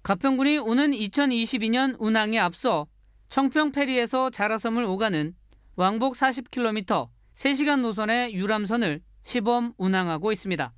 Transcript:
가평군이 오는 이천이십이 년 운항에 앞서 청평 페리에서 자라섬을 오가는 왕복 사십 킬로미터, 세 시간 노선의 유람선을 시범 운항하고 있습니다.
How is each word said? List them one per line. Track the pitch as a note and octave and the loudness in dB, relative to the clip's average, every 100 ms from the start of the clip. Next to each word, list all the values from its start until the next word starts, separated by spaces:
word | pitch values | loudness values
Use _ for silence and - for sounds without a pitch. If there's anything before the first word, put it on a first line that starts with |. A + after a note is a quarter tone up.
가평군이 | - G3 C4+ C4 C4+ D4+ | -2 0 0 2 2 2
오는 | A3 A#3+ D4 | 2 2 2
이천이십이 | B3+ G#3 C#4+ C#4+ A#3+ A3+ B3 A3 | 0 -2 0 2 2 0 -2 0
년 | A#3 C4+ B3 | 2 0 0
운항에 | A3 A3 G#3+ A3+ | 0 0 2 0
앞서 | F3+ - B3 E3+ D3 _ _ _ _ | 0 0 0 0 -2 _ _ _ _
청평 | - C4+ D4+ D4+ | 0 2 2 0
페리에서 | C#4 C#4 B3+ A#3 C4 C4 | 0 0 0 0 0 -2
자라섬을 | B3 G#3 G#3+ A#3 A3+ | -2 -2 -2 -2 -2
오가는 | A3+ F#3+ A3 D#3+ D3+ F3+ _ - _ - | -2 -2 0 0 -4 -8 _ -20 _ -2
왕복 | F#3 A3 C4 B3 | 0 2 -2 2
사십 | C4 B3 B3 | 0 0 -8
킬로미터, | - A#3 G#3+ F#3+ F#3 A#2 _ _ - | -2 -2 -2 -2 -2 -2 _ _ -4
세 | C#4 | -2
시간 | C4+ D4+ C#4+ | 0 2 2
노선의 | A#3 G3+ G#3+ A#3+ B3 | 0 -2 0 0 0
유람선을 | F#3+ G3+ G#3+ G3 A#3 G3+ D3+ - - | -2 -2 -2 0 0 0 -2 -10 -20
시범 | - B3 G#3 A#3+ A#3 - | -4 -2 2 0 0 -2
운항하고 | F#3+ F#3+ F3 D#3+ G3+ | 0 0 0 -2 -2
있습니다. | G#3+ F#3+ E3 B2+ | -2 -4 -4 -4